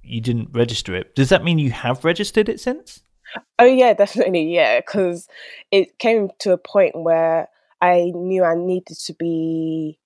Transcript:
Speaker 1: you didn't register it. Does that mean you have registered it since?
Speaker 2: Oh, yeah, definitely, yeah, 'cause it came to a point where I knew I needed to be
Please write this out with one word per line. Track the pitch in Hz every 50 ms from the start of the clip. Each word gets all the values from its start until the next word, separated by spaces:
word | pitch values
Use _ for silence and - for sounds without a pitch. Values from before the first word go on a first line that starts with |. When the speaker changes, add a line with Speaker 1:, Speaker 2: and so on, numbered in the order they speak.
Speaker 1:
you | - - 117 113
didn't | 110 123 117 117 110 - -
register | 120 120 117 113 - - - 90
it. | 90 - _ _
Does | - 135 127
that | 185 170 -
mean | 170 170 160
you | 147 127
have | 117 - - 120 127 127 -
registered | 165 175 170 208 - - 220 208 220
it | 220 -
since? | - 247 262 339 - - - - _ _ _ _ _ - - - _ _ _ -
Speaker 2:
Oh, | 240
yeah, | 247 262 254 254 240
definitely, | 208 - 202 202 - 214 - 185 185 170 156 160 170
yeah, | 175 151 110 117 120
'cause | - - - 214 180 175 175 170 - _ _ - - - - - - _
it | - 196 180 - _ _
came | - 226 226 220 202 190 - _
to | - 208
a | 180 180
point | _ - - 202 190 160 -
where | 165 165 165 165 165 165 165 165 165 - _ _ _ _ _ _ _
I | 180 180 180 175 175 175 170
knew | 175 180 185 190 185 180
I | 165 170
needed | 170 175 180 180 185 185 - 160 -
to | - -
be | 160 _ 170 170 165 160 160 165 160 160 160 160 160 160 156 156 156 _ _